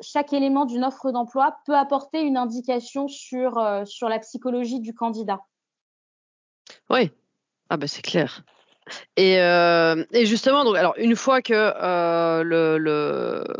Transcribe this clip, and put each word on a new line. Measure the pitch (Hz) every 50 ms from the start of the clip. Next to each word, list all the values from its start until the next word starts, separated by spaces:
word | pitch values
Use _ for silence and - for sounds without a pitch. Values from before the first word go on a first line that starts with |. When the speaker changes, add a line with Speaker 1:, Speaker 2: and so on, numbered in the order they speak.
Speaker 1:
chaque | - - - 294 285 285 277
élément | 285 277 269 269 277 285
d'une | 247 240 240 254
offre | 269 262 - - 269 240
d'emploi | 247 240 226 - 269 269 311 - - _
peut | - 294
apporter | 277 269 277 285 269 277 - - 320 311
une | 294 262 254
indication | 247 233 226 254 240 269 247 240 233 - - 277 277 277
sur, | 277 - - - 254 254 254 254 240 233
euh, | 226 214 202 202 208
sur | 202 - - 247 226
la | 220 220
psychologie | 220 - - 233 - 254 247 247 247 233 247 262
du | 220 220 226
candidat. | - 233 226 214 220 220 196 196 190 - _ _ _ _ _ _ _ _ _ _ _ _ _ _ _ _ _ _ _ _ _ _ _ _ - - - _ -
Speaker 2:
Oui. | 233 254 226 151 - _ _ _ _ _ _ _ _ _ _ -
Ah | 170 151
ben, | 147
c'est | 143 - - -
clair. | - - 175 147 123 - - - _ _ _ _ _ _ _ _ - - - - - _
Et, | - 190 190 190 185
euh, | 180 175 175 175 175 170 170 170 165 165 160 160 165 - 196
et | 240 233
justement, | 208 226 220 - 262 269 285 285
donc, | 233 202
alors, | 170 180 170 - -
une | 220 233 233
fois | - - 269 262 254
que, | 247 - 226
euh, | 214 214 208 - - - 180 180 175 170 170 170 170 170 165 165 165 165
le, | 170 165 165 160 160 156
le, | 156 156 156 151 151 147 147 143 131 - 60 - - - - - -